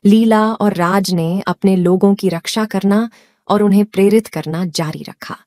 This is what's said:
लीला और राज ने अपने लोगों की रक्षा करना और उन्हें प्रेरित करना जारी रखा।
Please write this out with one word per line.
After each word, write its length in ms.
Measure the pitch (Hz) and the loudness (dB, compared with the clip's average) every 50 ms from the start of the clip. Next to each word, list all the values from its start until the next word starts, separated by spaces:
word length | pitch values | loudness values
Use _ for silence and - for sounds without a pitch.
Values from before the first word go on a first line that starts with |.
| _ | _
लीला 480 | 202 202 220 226 226 220 214 220 220 220 | 4 4 4 4 4 4 2 2 0 -2
और 200 | - - 208 202 | -2 -2 -2 0
राज 380 | 170 175 170 185 202 196 196 | 0 -2 0 0 0 0 0
ने 300 | 185 175 165 165 175 196 - - | -2 -2 -2 -2 -4 -4 -4 -4
अपने 280 | 180 _ - 196 190 | -6 _ 0 0 2
लोगों 400 | 185 175 175 180 185 196 196 202 | 2 2 2 2 2 2 2 2
की 140 | 196 - 190 | 2 -2 -4
रक्षा 360 | 170 165 _ - - 220 214 | -4 -4 _ -8 -6 -4 -6
करना 440 | 214 - 190 185 196 202 214 233 233 _ _ _ _ _ _ _ _ | -4 -4 -2 0 0 0 0 -2 -4 _ _ _ _ _ _ _ _
और 160 | 196 208 208 | 0 2 2
उन्हें 220 | 208 190 202 208 | 4 4 2 2
प्रेरित 420 | 208 - 185 190 202 202 226 220 - | 0 0 2 2 4 4 2 0 -2
करना 380 | - 160 151 156 160 165 185 | -10 -10 -8 -6 -6 -6 -6
जारी 380 | 175 151 - 165 156 151 147 147 | -6 -4 -6 -6 -6 -6 -12 -14
रखा। 340 | - - _ - - - - _ | -16 -18 _ -16 -16 -16 -16 _